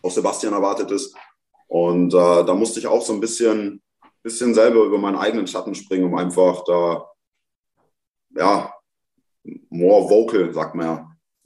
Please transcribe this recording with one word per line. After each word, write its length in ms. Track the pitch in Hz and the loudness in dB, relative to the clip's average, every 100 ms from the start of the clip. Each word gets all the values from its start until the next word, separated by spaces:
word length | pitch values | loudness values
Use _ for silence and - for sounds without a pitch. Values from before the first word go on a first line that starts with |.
auch 80 | 92 | -6
Sebastian 420 | - 101 - 110 | -2 -4 -4 -4
erwartet 380 | 101 98 98 95 | -2 -2 -4 -4
es. 240 | 98 - - - _ _ _ _ | -6 -6 -16 -20 _ _ _ _
Und, 440 | 85 87 87 87 | -2 0 2 4
äh, 40 | 90 87 87 | 4 6 4
da 100 | 87 | 2
musste 260 | 95 113 110 | 0 -2 -4
ich 80 | 113 | -2
auch 140 | 127 | -2
so 100 | 120 | 0
ein 80 | 104 | -4
bisschen, 640 | 110 - 113 110 101 101 _ _ _ _ | -4 0 0 0 -4 -10 _ _ _ _
bisschen 280 | 117 - 123 | -12 -4 0
selber 300 | 110 117 113 | 4 4 4
über 140 | 104 101 | 2 0
meinen 180 | 101 92 | -2 -2
eigenen 300 | 104 113 92 | -2 -4 -6
Schatten 300 | - - 92 | -8 -10 -12
springen, 300 | - 95 92 | -6 -2 -2
um 100 | 90 | -2
einfach 480 | 90 90 90 90 | -2 2 2 2
da, 420 | - 87 87 82 - _ _ _ _ _ _ _ _ _ _ _ _ | -2 0 0 -4 -10 _ _ _ _ _ _ _ _ _ _ _ _
ja, 420 | - 90 98 - - _ _ _ _ _ _ - - _ | -4 0 0 -4 -16 _ _ _ _ _ _ -20 -20 _
more 400 | 85 90 104 90 | 0 4 4 6
vocal, 420 | 107 113 107 85 | 2 4 0 -2
sagt 220 | 80 76 | -4 -6
man 120 | 87 80 | -6 -6
ja, 240 | 78 - _ _ _ | -6 -10 _ _ _